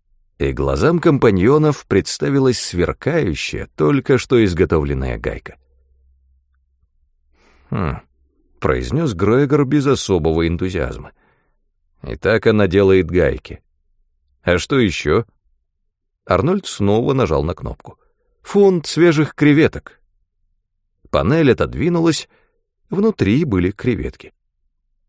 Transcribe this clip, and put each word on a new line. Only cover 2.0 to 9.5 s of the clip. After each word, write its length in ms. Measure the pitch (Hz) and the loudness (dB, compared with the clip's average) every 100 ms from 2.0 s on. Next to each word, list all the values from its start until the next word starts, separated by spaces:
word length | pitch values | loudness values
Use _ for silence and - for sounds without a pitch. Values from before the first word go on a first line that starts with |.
| - - 147 139 131 117 | 0 -4 -2 0 0 0
сверкающая, 1080 | - 87 80 - - 165 113 71 - - - - | -4 -2 -2 -2 -2 -2 -2 -4 -6 -10 -10 -2
только 420 | 151 143 - 131 | 0 0 2 0
что 260 | - 123 | 2 2
изготовленная 720 | 107 85 85 82 71 69 65 57 | 2 2 0 0 0 -4 -4 -6
гайка. 380 | 62 - - - _ _ _ _ _ _ _ _ _ _ _ _ _ _ _ _ _ _ _ _ _ | -8 -10 -14 -20 _ _ _ _ _ _ _ _ _ _ _ _ _ _ _ _ _ _ _ _ _
«Хм», 320 | - 85 64 - _ _ _ _ _ | -6 -4 -6 -12 _ _ _ _ _
произнёс 540 | - 64 60 143 165 | -2 -2 -2 -2 -2
Грегор 520 | 90 98 120 143 | 0 2 2 2